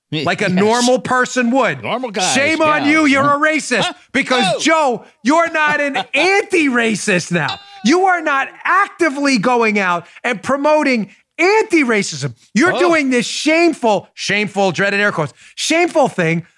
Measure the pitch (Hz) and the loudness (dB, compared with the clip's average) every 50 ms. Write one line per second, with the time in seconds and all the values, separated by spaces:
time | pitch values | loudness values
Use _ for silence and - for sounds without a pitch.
0 | _ _ 147 160 139 160 175 160 208 190 180 185 202 214 226 247 240 247 254 254 | _ _ -6 -4 -2 -2 -2 -2 -2 -2 0 2 2 2 2 2 2 2 2 0
1 | - - 254 254 247 240 - 254 247 233 247 269 240 190 147 131 104 123 196 240 | 0 -2 0 0 0 0 -2 -2 -2 0 2 2 2 0 -2 -4 -6 -6 -6 -6
2 | 262 233 185 214 185 170 135 262 277 302 320 320 320 302 302 302 285 294 302 320 | -6 -6 -4 -4 -2 0 0 0 0 0 0 0 2 2 2 0 0 2 2 2
3 | 311 285 269 269 277 285 285 285 302 311 311 294 - - 254 202 240 359 - - | 2 2 2 2 2 2 2 2 2 0 0 -2 -2 -2 -2 -2 -2 -2 -4 -8
4 | _ _ - 262 262 - 254 247 247 - - 214 - 302 330 320 302 262 240 185 | _ _ -4 -4 -2 0 0 0 0 0 -2 0 0 0 2 2 2 0 0 -2
5 | - - _ _ - 220 302 330 330 330 330 311 302 294 302 294 285 285 277 196 | -6 -14 _ _ -2 2 2 2 2 0 0 -2 0 0 0 -2 -2 -4 -4 -6
6 | - - - 277 311 370 392 403 427 - - 349 311 277 240 240 233 226 220 - | -6 -4 -2 0 0 2 2 0 0 0 0 0 0 2 0 0 0 0 -2 -2
7 | - 214 190 175 - - 175 170 147 127 95 - - - - - - 214 311 370 | -2 -2 -2 -2 -2 -2 -2 -2 -2 -4 -6 -8 -14 -20 -16 -4 0 2 2 4
8 | 381 381 359 339 311 311 277 269 269 - - - - 294 339 381 403 392 - - | 4 2 2 0 0 -2 -2 -2 -2 -4 -8 -8 -4 0 0 0 0 0 -2 -2
9 | 339 311 262 285 285 277 269 226 170 247 247 240 233 214 208 208 196 180 175 175 | -2 -2 -2 -2 0 0 0 0 2 0 2 2 2 2 0 0 0 0 -2 -4
10 | 165 - - - - 233 247 185 - - 262 285 285 302 302 311 294 277 254 226 | -6 -10 -14 -10 -6 -6 -6 -4 -4 -4 -2 0 2 2 2 2 2 2 0 -2
11 | 190 - - _ _ _ _ - 330 370 427 440 427 440 339 320 285 240 226 208 | -2 -6 -10 _ _ _ _ 0 0 2 2 2 2 2 2 2 2 2 0 0
12 | 190 - 170 135 131 139 117 - _ _ - 202 294 359 381 233 359 349 330 311 | -2 -2 -6 -6 -8 -8 -8 -12 _ _ 0 0 2 2 2 2 2 2 2 2
13 | 285 262 254 240 214 - - - - 294 311 330 349 339 294 - - 226 208 175 | 2 0 0 0 -2 -2 -6 -4 -2 0 2 4 2 2 2 0 0 0 0 0
14 | - - _ - - - 190 208 208 196 - 196 196 190 151 - 196 202 202 202 | -2 -6 _ -10 -6 -4 -2 -2 -2 -2 -2 0 0 0 0 0 -2 -2 0 0
15 | 208 208 - 170 151 139 - _ - - - - - - 302 330 359 330 - 320 | 0 0 0 -2 -4 -6 -8 _ -20 -20 -12 -8 -4 -2 0 0 0 0 2 0
16 | 269 233 - - 170 160 165 170 165 - _ | 0 0 0 -2 -2 0 -2 -2 -4 -8 _